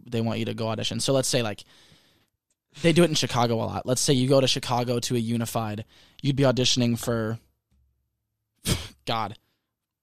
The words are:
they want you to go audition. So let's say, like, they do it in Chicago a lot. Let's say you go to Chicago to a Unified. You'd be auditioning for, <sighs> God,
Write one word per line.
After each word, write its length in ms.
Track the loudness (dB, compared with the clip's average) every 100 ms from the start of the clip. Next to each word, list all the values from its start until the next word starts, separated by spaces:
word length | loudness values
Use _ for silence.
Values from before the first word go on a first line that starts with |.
| -6
they 140 | -4
want 160 | -2 -2
you 80 | -4
to 80 |
go 140 | -4 -4
audition. 320 | -4 -4 -4
So 140 | 0
let's 140 | 0 2
say, 120 | 0
like, 220 | -2 -8 -16 -20 -20 _ _ _ _ _ _ _ _ -2
they 100 | 2
do 100 | 4
it 60 | 4
in 60 | 2
Chicago 400 | 0 0 2 0
a 100 | -2
lot. 200 | -4 -2
Let's 140 | 0
say 120 | 2
you 140 | 2 4
go 100 | 4
to 60 | 4
Chicago 520 | 0 -2 -2 0 -2
to 160 | -2 -2
a 40 |
Unified. 640 | -2 -2 -2 -4 -4 -6 -12 -18 -20 _
You'd 140 | -2 2
be 80 |
auditioning 560 | 4 4 2 2 2 0
for, 400 | -2 -2 -2 -6 _ _ _ _ _ _ _ _ _ _ _ _ -4
<sighs> 100 | -4 -6 -12 -4
God, 300 | -2 -4 -8 _ _ _ _ _ _